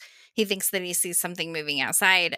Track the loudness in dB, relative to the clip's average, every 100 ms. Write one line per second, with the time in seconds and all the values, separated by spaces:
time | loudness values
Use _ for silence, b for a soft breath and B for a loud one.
0 | B B B -2 0 0 -2 -2 -2 -2
1 | -2 -2 -2 -4 -6 -6 -4 -2 0 4
2 | 4 4 2